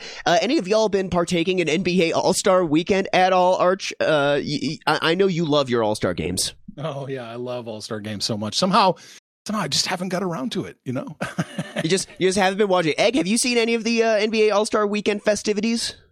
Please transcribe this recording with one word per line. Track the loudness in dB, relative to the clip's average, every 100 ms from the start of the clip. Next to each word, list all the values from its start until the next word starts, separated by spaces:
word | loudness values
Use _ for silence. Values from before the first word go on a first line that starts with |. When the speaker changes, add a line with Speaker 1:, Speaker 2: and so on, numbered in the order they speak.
| -4 -6 0
Speaker 1:
uh, | 2
any | 2 0
of | 0
y'all | 2 2
been | 0 -2
partaking | -2 0 0 0 0
in | 0
N | 0
B | 0 2 2
A |
All-Star | 2 0 2 2 2 4
Weekend | 0 2 0 2
at | 2 4
all, | 4 4 4
Arch? | 2 0 -2 -2
Uh, | 0 2 2 0
y-, | -2 -4
y-, | -4 -4 0
I, | 0 2
I | 2
know | 2
you | 2 2
love | 2 2
your | 0
All-Star | 0 0 -2 -2
Games. | -4 -4 -6 -8 -18 -12
Speaker 2:
Oh, | -10 -10 -10
yeah, | -10 -10
I | -10
love | -8 -8 -8
All-Star | -10 -8 -8
Games | -8 -6 -4
so | -4
much. | -4 -2
Somehow, | 2 4 4 2 -6 -20 _ _ -8
so |
no, | -6
I | -4
just | -2 -2
haven't | -4 -4
got | -4
around | -4 -4 -6
to | -6 -8
it, | -10
you | -8
know? | -8 -8 -10
<laughs> | -10 -6 -8 -6 -8 -4
Speaker 1:
You | -2
just, | -2 -2 -2
you | 0
just | 2
haven't | 2 2
been | 2
watching. | 2 2 2
Egg, | 2 2
have | 0
you | 0
seen | 0 2
any | 2 0
of |
the, | 0 2
uh, | 2 2
N | 2
B | 2 4
A |
All-Star | 4 2 0 0
Weekend | 0 -2 -2
festivities? | 0 0 0 0 0 0 -4 -10 _